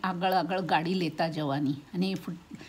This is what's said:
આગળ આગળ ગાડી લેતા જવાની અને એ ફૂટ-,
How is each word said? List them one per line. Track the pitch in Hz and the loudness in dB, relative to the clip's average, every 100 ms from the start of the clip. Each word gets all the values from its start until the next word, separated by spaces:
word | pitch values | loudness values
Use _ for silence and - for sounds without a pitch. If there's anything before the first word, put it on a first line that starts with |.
આગળ | 185 180 185 | -4 0 2
આગળ | 185 165 185 | 2 2 0
ગાડી | 170 175 165 | 2 2 2
લેતા | 190 165 156 165 | 0 0 0 -2
જવાની | 160 147 139 143 | 0 0 0 0
અને | 139 - 180 185 | -2 -4 -2 -2
એ | |
ફૂટ-, | 185 - 170 - - | -2 -6 -10 -12 -18